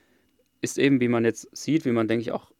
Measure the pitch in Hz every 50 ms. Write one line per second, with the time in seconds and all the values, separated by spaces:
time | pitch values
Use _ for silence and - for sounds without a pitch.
0 | _ _ _ _ _ _ _ _ _ _ _ _ - - - - 135 139 139 127
1 | 123 120 120 117 113 117 110 - - - - - - - 143 160 151 135 117 117
2 | 113 107 113 120 113 - - - - _ _